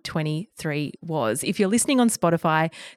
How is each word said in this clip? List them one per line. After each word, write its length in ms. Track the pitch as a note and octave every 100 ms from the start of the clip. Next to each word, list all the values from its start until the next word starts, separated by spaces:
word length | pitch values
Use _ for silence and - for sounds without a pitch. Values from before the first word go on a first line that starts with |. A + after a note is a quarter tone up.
twenty-three 920 | - E3 D#3 D#3 G3 - D#3+ D3 D3 -
was. 440 | E3+ D#3+ A2+ A#2+
If 160 | - G#3
you're 80 | F#3+
listening 320 | A#3 - C4+
on 80 | A#3+
Spotify, 640 | - E3+ E3 E3 D#3 D#3+ - -